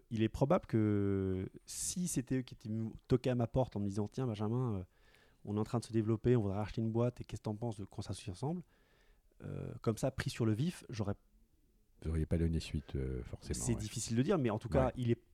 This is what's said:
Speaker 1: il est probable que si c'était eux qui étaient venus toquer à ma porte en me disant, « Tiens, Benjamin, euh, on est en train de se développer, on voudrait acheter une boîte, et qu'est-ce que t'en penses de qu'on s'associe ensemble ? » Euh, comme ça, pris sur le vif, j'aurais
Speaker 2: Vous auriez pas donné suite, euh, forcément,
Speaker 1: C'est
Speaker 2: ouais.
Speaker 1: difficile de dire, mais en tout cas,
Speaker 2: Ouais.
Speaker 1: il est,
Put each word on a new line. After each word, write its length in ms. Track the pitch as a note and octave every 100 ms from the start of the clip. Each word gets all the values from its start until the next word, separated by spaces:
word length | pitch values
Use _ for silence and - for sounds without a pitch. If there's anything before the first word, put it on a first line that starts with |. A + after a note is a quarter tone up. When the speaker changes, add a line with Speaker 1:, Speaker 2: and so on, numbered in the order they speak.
| -
Speaker 1:
il 100 | A2+
est 80 | A2
probable 360 | - C#3 F#3+ -
que 840 | A2+ G#2+ G#2 G2+ G2 F#2+ F#2 F#2 - -
si 420 | - - - F3+
c'était 300 | - B2 C3
eux 40 |
qui 140 | B2 -
étaient 140 | A2
venus 220 | A2 A2+ - -
toquer 240 | B2+ C3+
à 40 | B2
ma 120 | A2+
porte 280 | C3+ B2 G2+
en 40 |
me 80 | G2+
disant, « 200 | G2+ G#2
Tiens, 160 | - C3
Benjamin, 480 | G#2 G#2+ A#2+ B2+ G2
euh, 80 | F2+ _ - - _ _ -
on 100 | G#2
est 40 |
en 40 |
train 160 | G#2+ A#2
de 60 | -
se 80 |
développer, 420 | A2 G#2+ A2 B2 B2
on 60 |
voudrait 180 | G2+ F#2+
acheter 220 | G#2 -
une 100 | A2+
boîte, 300 | A2+ B2 -
et 20 |
qu'est-ce 180 | - A2
que 40 | -
t'en 100 | G#2+
penses 220 | A#2+ G2+
de 80 | F#2+
qu'on 160 | -
s'associe 300 | - G2+ -
ensemble ? » 300 | F2 C3+ F3+ - _ _ _ _ _ _ -
Euh, 280 | G2 F#2 F2+ -
comme 160 | - A2
ça, 140 | C3+
pris 180 | - -
sur 160 | - A2+
le 80 |
vif, 320 | G#2+ D#3+ - -
j'aurais 260 | G#2+ F#2+ G2+ _ _ _ _ _ _ _ -
Speaker 2:
Vous 80 | D#2+
auriez 160 | D#2+ D#2
pas 120 | E2+
donné 220 | E2 D#2+
suite, 360 | - D#2 - C#2
euh, 260 | C2 B1+
forcément, 420 | - - - - B2
Speaker 1:
C'est 80 |
Speaker 2:
ouais. 60 | A2
Speaker 1:
difficile 380 | G#2+ - - A2+
de 40 |
dire, 160 | C#3+ F#3+
mais 120 | A#2+
en 100 | G#2
tout 100 | A#2
cas, 180 | C3+ C3
Speaker 2:
Ouais. 60 | B2
Speaker 1:
il 140 | A#2+
est, 100 | A#2 -